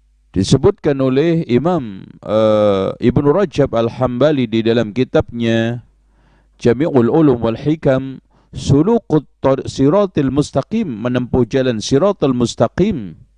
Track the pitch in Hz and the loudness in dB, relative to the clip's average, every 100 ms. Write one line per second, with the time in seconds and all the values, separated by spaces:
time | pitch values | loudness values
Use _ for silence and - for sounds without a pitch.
0 | _ _ _ 90 101 131 175 202 160 139 | _ _ _ -4 2 2 2 0 -2 0
1 | 135 131 170 165 120 120 156 175 117 95 | 0 2 0 0 0 -2 0 -2 -4 -12
2 | - - - 107 110 107 104 98 95 92 | -18 -14 -4 0 2 4 2 2 -2 -2
3 | 120 123 143 165 185 - 135 113 117 117 | 0 2 2 0 0 0 0 0 -2 -2
4 | 127 123 151 143 117 113 110 117 107 101 | -4 0 0 0 0 0 0 0 0 -2
5 | 127 120 - 117 117 113 113 120 - _ | 0 -2 -2 -4 0 0 -2 -6 -12 _
6 | _ _ _ _ _ _ 120 117 165 139 | _ _ _ _ _ _ 0 2 2 2
7 | 117 151 151 123 113 110 147 160 147 131 | 4 4 4 2 -2 -4 -4 -2 0 -2
8 | 135 131 _ _ _ 135 - 139 175 233 | -4 -12 _ _ _ -8 0 2 4 0
9 | - 151 - _ 139 135 - - 139 190 | 0 -2 -2 _ 0 0 -4 0 2 2
10 | 196 160 135 139 - 143 - 220 190 107 | 0 -2 -2 -2 -2 -4 -4 -4 -4 -6
11 | 123 123 123 135 113 131 127 113 - 135 | -4 -4 -2 -2 0 0 -2 -4 -2 0
12 | 196 190 143 123 117 - 117 - 202 165 | 0 0 -2 0 -2 0 -2 0 -2 -2
13 | 95 78 - | -8 -16 -20